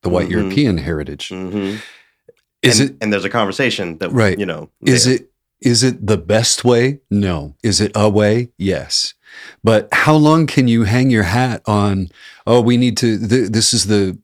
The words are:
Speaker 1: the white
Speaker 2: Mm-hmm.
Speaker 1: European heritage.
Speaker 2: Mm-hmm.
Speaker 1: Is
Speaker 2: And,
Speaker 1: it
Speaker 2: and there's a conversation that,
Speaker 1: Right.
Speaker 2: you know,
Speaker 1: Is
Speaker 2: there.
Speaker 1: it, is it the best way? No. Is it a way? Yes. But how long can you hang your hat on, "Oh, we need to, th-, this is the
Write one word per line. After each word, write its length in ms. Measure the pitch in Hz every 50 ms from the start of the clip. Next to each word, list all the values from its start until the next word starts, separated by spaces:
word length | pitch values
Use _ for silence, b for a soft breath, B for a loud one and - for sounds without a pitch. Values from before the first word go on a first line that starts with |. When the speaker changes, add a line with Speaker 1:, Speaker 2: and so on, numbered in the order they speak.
| _
Speaker 1:
the 60 | -
white 200 | 87 - 87 -
Speaker 2:
Mm-hmm. 100 | 87 87
Speaker 1:
European 400 | - 95 95 143 147 123 95 82
heritage. 500 | 69 71 82 76 73 71 73 71 - -
Speaker 2:
Mm-hmm. 480 | 95 92 92 92 95 104 98 95 104 107 B B B B B B B B B _ - _ _ _ _ _ -
Speaker 1:
Is 180 | 131 117 107
Speaker 2:
And, 100 | 139 139
Speaker 1:
it 60 | 139 -
Speaker 2:
and 120 | 113 107 104
there's 120 | 101 87
a 60 | 98
conversation 680 | 98 117 110 98 95 - 139 120 110 - 98 87 82 80
that, 120 | 98 87 90
Speaker 1:
Right. 260 | 123 110 101 92 90
Speaker 2:
you 80 | 104
know, 240 | 90 82 78 78 - _ _ -
Speaker 1:
Is 180 | - 127 123 123
Speaker 2:
there. 120 | 127 131
Speaker 1:
it, 140 | - - _ _ _ _ _ _ _
is 220 | - 123 120 117 127
it 240 | 131 123 - -
the 120 | 98 107 90
best 460 | 73 82 104 110 117 - - - -
way? 360 | 123 123 117 120 131 143 143 _ _
No. 440 | 104 101 101 95 87 78 73 73 71 _ -
Is 180 | 117 98 -
it 100 | 104 101 -
a 140 | - 104 107
way? 420 | 101 104 104 104 107 117 123 120 _ _
Yes. 560 | 92 95 90 73 65 - - - - - - B B B B B B B B B B
But 260 | 107 113 107 - - -
how 220 | - - 147 156
long 320 | 156 151 151 156 165 160
can 220 | 135 - - 131 123
you 160 | 117 117 117
hang 260 | 95 110 123 127 135
your 120 | 123 110 101
hat 400 | 85 92 120 127 127 113 - _
on, 440 | - 104 104 101 104 98 95 95 90 B B B B B B B
"Oh, 140 | - 117 123
we 160 | 117 117 120
need 200 | 120 127 123 107 -
to, 200 | - 117 110 98
th-, 300 | 113 104 110 131 120 92
this 220 | 113 110 107 - -
is 140 | 117 98
the 320 | 101 107 101 98 95 90 -